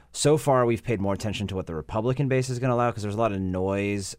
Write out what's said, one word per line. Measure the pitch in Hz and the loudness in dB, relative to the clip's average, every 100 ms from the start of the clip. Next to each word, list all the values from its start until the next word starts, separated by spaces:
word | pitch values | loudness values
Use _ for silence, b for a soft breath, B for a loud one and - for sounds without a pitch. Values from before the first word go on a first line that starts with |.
| b | b
so | - 147 151 | 0 2 4
far, | 147 131 120 | 4 4 4
we've | 117 | 2
paid | - 107 | 0 -2
more | 98 | 0
attention | 95 107 95 98 | -2 -2 -4 -4
to | |
what | 95 85 | -4 -6
the | 80 | -8
Republican | 76 113 113 131 139 | -4 -2 0 0 2
base | 131 127 | 2 0
is | 123 | -2
gonna | 131 | 0
allow, | 120 120 | 2 0
'cause | 107 | 0
there's | 104 | -4
a | 101 | 0
lot | 113 | 0
of | 98 | 0
noise | 95 92 95 98 101 101 98 | -2 0 0 0 0 -2 -6